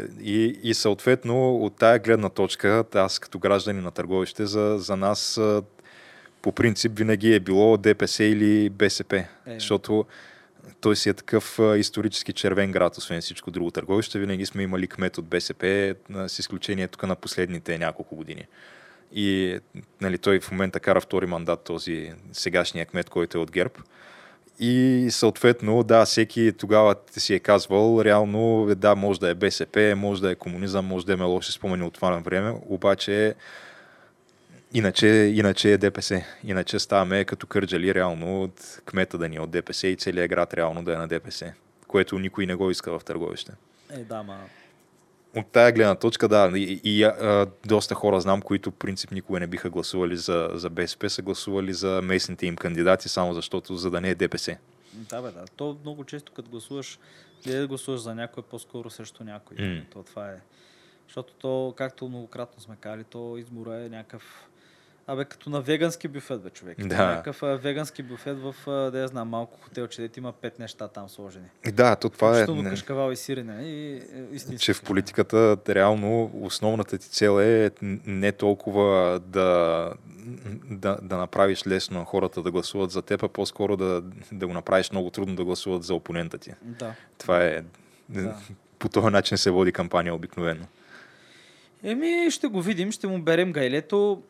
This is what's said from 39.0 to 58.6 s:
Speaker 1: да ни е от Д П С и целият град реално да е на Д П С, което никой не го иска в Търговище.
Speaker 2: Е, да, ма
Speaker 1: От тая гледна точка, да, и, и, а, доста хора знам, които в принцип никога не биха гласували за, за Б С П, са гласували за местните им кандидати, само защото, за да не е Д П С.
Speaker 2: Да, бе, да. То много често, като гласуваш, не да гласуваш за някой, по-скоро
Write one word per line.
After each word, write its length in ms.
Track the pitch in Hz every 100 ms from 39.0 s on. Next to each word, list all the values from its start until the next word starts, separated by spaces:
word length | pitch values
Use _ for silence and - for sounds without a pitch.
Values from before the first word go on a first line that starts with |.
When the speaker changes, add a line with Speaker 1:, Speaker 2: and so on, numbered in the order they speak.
| 92 87
Speaker 1:
да 120 | 82
ни 60 | 78
е 60 |
от 100 | 80
Д 100 | 87
П 120 | -
С 100 | -
и 120 | 95 92
целият 340 | - 90 87
град 240 | 87 87
реално 300 | - 82 85
да 100 | 85
е 40 | 82
на 100 | 82
Д 120 | 82
П 120 | -
С, 200 | - 85 - _ _ _
което 320 | 101 92 95
никой 260 | 95 - 92
не 100 | 90
го 160 | 95
иска 280 | 87 85 82
в 40 |
Търговище. 480 | - 85 82 85 - - _ _ -
Speaker 2:
Е, 60 | 139
да, 240 | 110 113
ма 140 | 101 98 95 - - _ _ _ _ _ _ 113
Speaker 1:
От 120 | 110
тая 240 | 120 120
гледна 240 | 110 107 92
точка, 320 | 117 - 107
да, 240 | 104 95 92
и, 260 | 95 95
и, 200 | - 104
а, 440 | 107 107 110 101 98 - 104
доста 300 | 107 - 95
хора 260 | 104 98
знам, 200 | 90 98
които 300 | - 101 101
в 40 | -
принцип 360 | 101 95 -
никога 280 | 95 - 92
не 80 | 87
биха 220 | 87 92
гласували 480 | 87 80 92 90 87
за, 320 | 82 85 82
за 160 | 85 85
Б 180 | 85 87
С 100 | -
П, 120 | 104
са 120 | -
гласували 520 | 95 92 - 98 95
за 280 | 90 95 95
местните 420 | 92 92 - 87 87
им 100 | 85
кандидати, 540 | 87 85 87 92 -
само 240 | - 90
защото, 420 | 85 - 92 - 92
за 160 | 92
да 100 | 87
не 80 | 92
е 60 | 87
Д 120 | 87
П 80 | 85
С. 180 | - 87 _ _ _
Speaker 2:
Да, 280 | 107 107 117
бе, 60 | 127
да. 160 | 87 92
То 300 | - 147 147
много 220 | 147 147
често, 280 | 135 147 -
като 180 | - 117
гласуваш, 500 | 117 - 139 131 - _ - _ _ 131
не 80 |
да 140 | 131 139
гласуваш 340 | 131 - 131
за 140 | 113 113
някой, 280 | 117 -
по-скоро 460 | 113 117